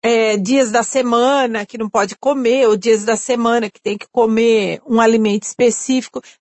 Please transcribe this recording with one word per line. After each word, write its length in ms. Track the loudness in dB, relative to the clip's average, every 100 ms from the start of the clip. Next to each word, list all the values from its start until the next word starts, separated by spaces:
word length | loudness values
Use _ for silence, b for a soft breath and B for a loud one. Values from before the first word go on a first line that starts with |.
é, 320 | 0 0 0 -2
dias 360 | 0 0 2
da 120 | 0
semana 800 | -2 -2 0 0 2 0 0 -4 -8
que 120 | -8
não 100 | -4
pode 280 | -2 -2 -2
comer, 520 | -2 0 0 2 2
ou 80 | 2
dias 280 | 2 0 0
da 100 | -4
semana 540 | -2 -2 0 0 -2
que 100 | _
tem 160 | -8 -8
que 100 | -6
comer 720 | -2 0 2 2 2 0 -6 -2
um 140 | 2
alimento 440 | 4 4 2 -2
específico. 760 | -6 0 0 0 -2 -4 -4 -14 B B